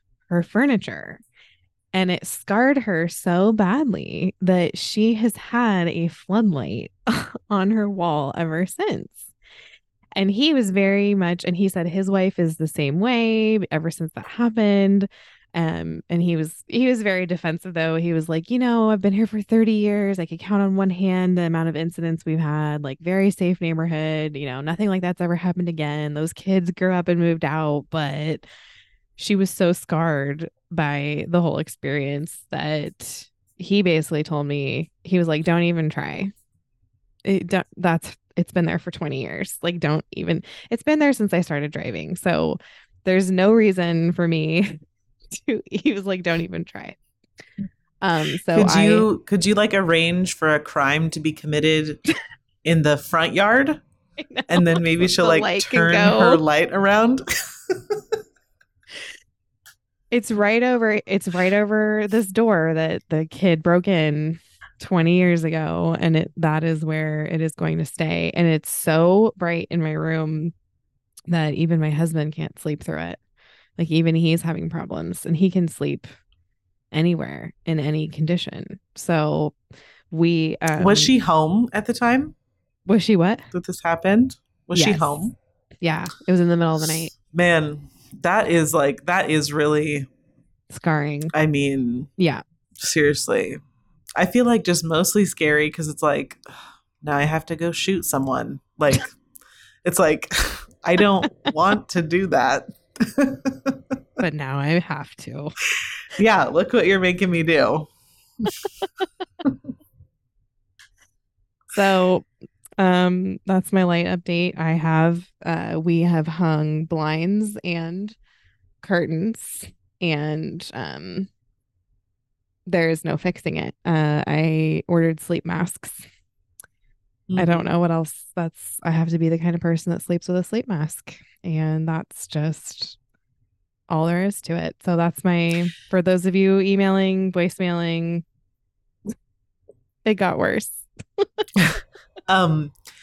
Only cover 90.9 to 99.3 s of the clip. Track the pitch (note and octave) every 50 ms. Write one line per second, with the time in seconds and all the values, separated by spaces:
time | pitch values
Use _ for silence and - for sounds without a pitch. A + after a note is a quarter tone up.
90.9 | D#3 D3+ D3 D3+ D3 D3 D#3 D#3+ - D#3 D#3 D#3 C#3+ C#3 C#3+ C#3 C3+ C3+ B2 A#2+
91.9 | A#2+ B2+ C3+ - - F#3+ F3 D3+ A2+ D#2 - _ _ _ _ _ _ - - -
92.9 | - D#3+ D3 D3 C#3+ - - - G#2+ G2 F#2 - C3+ - - _ _ _ _ _
93.9 | _ _ _ - - D#3+ F#3 F3+ - B3 A#3+ A#3+ A#3 G#3 - F3+ F3 - E3 D#3+
94.9 | D#3+ D#3+ F#3+ - - G#3 G3 - - - D#3 D3+ D3 D3+ D3+ D3+ - E3+ D#3 D3+
95.9 | C#3 - D#3 D3 C#3+ C#3+ C3+ - - _ - - - - - - - _ _ _
96.9 | _ _ D3 D3+ C#3+ C#3+ D3 D3+ D#3+ D#3+ - - E3 D3+ E3+ E3+ E3 - - G3
97.9 | G3 E3+ - - - C3+ C3+ C3+ B2+ B2+ A#2+ - C#3+ C#3 _ _ _ - D#3 C#3
98.9 | C3+ - - - - _ _ _